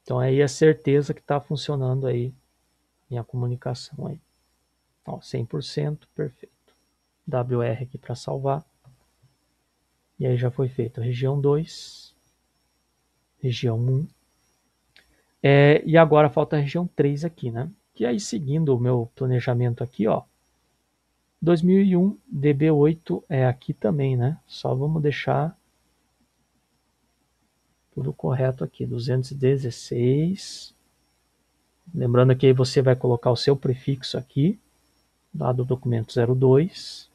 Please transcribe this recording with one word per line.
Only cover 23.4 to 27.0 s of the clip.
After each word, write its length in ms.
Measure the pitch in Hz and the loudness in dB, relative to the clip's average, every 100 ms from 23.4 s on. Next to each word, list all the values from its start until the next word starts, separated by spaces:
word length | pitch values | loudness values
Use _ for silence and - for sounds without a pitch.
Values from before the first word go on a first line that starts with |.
aqui 280 | 127 123 - | 0 0 -8
também, 440 | - 214 156 135 127 | -4 -2 0 0 0
né? 220 | 123 160 _ | -2 -4 _
Só 280 | - 131 | -10 -4
vamos 260 | 127 147 160 | -2 -2 0
deixar 560 | 147 - - 135 156 - _ _ _ _ _ _ _ _ _ _ _ _ _ _ | -2 -2 -2 -2 -2 -8 _ _ _ _ _ _ _ _ _ _ _ _ _ _